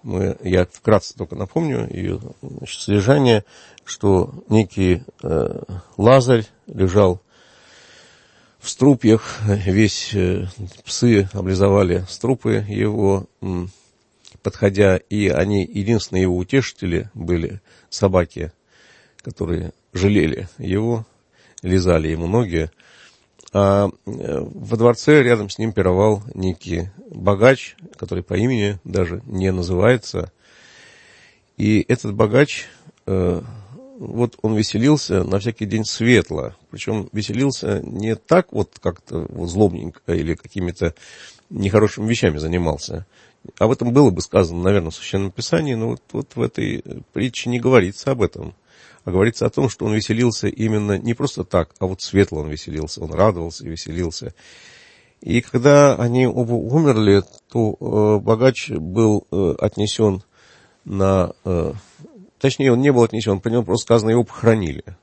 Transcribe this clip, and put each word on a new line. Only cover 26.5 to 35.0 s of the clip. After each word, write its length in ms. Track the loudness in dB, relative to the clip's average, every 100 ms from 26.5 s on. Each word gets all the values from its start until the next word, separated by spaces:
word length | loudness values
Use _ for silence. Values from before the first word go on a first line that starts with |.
| -6 -6 -6 -6 -12 -20
богач, 640 | -4 -2 4 4 4 -4 _ -20 -16
который 260 | -8 -8
по 100 | -4
имени 460 | -2 0 0 -2 -4
даже 380 | -6 -4 -4 -6 -8
не 260 | -2 -2
называется. 800 | -2 -2 2 2 2 -2 -10 -10 _ _ _ -20 -20 -20 -20 _ _ _ _ _ -4
И 280 | 0 2 2
этот 280 | -2 -2 0
богач, 500 | 2 2 0 -2 -14 -20 -20 _ -4
э, 360 | -2 0 -2 -6 -18 -20 -20 -20 -16
вот 380 | -10 -4 -4 -2
он 140 | -2 0
веселился 680 | 0 0 2 2